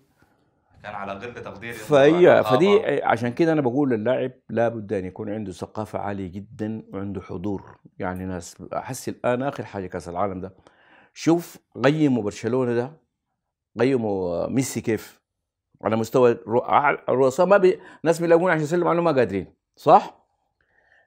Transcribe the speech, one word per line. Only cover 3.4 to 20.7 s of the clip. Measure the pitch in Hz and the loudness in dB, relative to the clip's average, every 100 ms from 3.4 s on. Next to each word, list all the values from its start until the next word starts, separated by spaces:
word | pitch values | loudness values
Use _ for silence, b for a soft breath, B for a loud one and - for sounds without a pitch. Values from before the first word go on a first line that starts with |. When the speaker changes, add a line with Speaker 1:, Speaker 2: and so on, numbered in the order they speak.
| 160 | 2
Speaker 2:
أنا | 156 | 2
بقول | 127 131 139 | 0 0 0
لللاعب | 110 110 120 127 - - | 0 0 -2 -4 -8 -6
لابد | 110 117 117 101 | -2 -2 -2 -6
أن | 101 92 | -6 -6
يكون | 98 107 | -10 -10
عنده | 110 95 | -8 -10
ثقافة | 87 95 - 104 95 | -10 -12 -10 -8 -8
عالية | 98 98 92 | -8 -8 -10
جدًا | 98 104 131 107 110 110 | -12 -14 -10 -8 -8 -12
وعنده | 98 98 95 | -10 -8 -10
حضور. | - 92 101 95 - - _ - | -10 -8 -6 -8 -10 -20 _ -10
يعني | 95 92 92 | -8 -6 -8
ناس | 90 - - - | -10 -12 -18 -10
أحس | - - 127 - | -10 -10 -12 -12
الآن | - - 123 | -6 -4 -2
آخر | 139 139 107 | -4 -8 -10
حاجة | 101 90 | -10 -10
كأس | 90 85 | -10 -8
العالم | 85 101 92 | -6 -4 -6
ده، | 92 _ b b b b b | -12 _ b b b b b
شوف | - 151 170 170 - _ 110 | -6 0 0 -2 -20 _ 0
قيموا | 127 156 147 120 | 0 2 2 2
برشلونة | 101 - 110 127 123 | -2 -6 -4 -2 0
ده، | 120 127 - _ _ _ _ _ _ _ 107 | -2 -4 -12 _ _ _ _ _ _ _ -2
قيموا | 131 131 110 98 87 85 82 | 0 0 -2 -4 -4 -4 -2
ميسي | 117 127 117 | -2 -2 -4
كيف | 113 107 - _ _ _ _ _ _ _ | -4 -4 -6 _ _ _ _ _ _ _
على | 101 110 | -2 -2
مستوى | 110 135 120 | 0 4 4
الرو-، | 113 104 120 | 2 -2 -2
أع-، | - 120 143 - - | 2 2 2 -2 -2
الرؤساء | 123 131 127 180 | 0 0 2 4
ما | 202 | 4
بي-، | 185 - B B | 4 0 B B
ناس | 156 165 | -2 0
بيلاقون | 170 165 185 | 4 4 4
عشان | 160 | 0
يسلموا | 147 175 160 | 0 0 0
عليهم | 165 | 2
ما | 170 | 2
قادرين، | 135 107 98 85 _ _ _ | 2 0 -2 -6 _ _ _
صح؟ | 143 196 - - _ _ _ _ _ | 4 4 4 -18 _ _ _ _ _